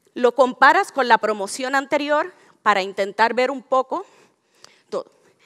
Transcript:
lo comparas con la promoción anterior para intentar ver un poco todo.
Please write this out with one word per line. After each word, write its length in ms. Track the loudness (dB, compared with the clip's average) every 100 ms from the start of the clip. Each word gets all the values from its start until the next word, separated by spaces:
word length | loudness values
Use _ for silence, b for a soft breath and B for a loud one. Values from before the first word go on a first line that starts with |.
| _
lo 220 | -2 0 2
comparas 560 | -2 4 4 4 0
con 160 | -4 0
la 100 | 2
promoción 580 | 0 -4 -6 -8 -4 -4
anterior 580 | -2 -4 0 -2 -2 b b b
para 200 | 0 0
intentar 520 | -2 -4 -4 0 0
ver 180 | 2 -2
un 120 | -4
poco 420 | -2 -2 -2 -8 -10 b b _ b b b b _
todo. 200 | -10 -10 _ b b